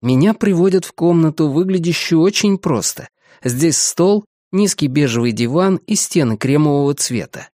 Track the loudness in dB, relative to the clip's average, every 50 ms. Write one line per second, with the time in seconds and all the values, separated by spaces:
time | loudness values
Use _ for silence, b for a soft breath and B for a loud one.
0 | 0 0 2 2 4 2 2 0 0 0 2 2 2 2 2 0 -2 -4 -8 -2
1 | 0 2 2 4 2 2 0 0 -2 0 0 0 -2 0 -2 -2 -2 -2 -4 -4
2 | -2 0 2 2 2 2 0 0 0 0 0 0 0 -2 -2 -2 -2 -4 -8 -8
3 | -14 -20 b b b b b b b -4 -2 0 0 0 0 0 -2 -4 -2 0
4 | 2 2 2 0 -2 _ _ _ _ _ -2 0 0 0 0 -2 -4 -2 0 0
5 | 0 0 0 0 0 0 0 -2 -2 -2 0 0 2 2 0 -2 _ -4 -4 -4
6 | -4 -2 0 0 0 0 -2 -2 -2 0 2 2 2 2 2 2 0 0 -2 -2
7 | -4 -6 -4 -6 -6 -8 -12 -18 -20 -20 _ _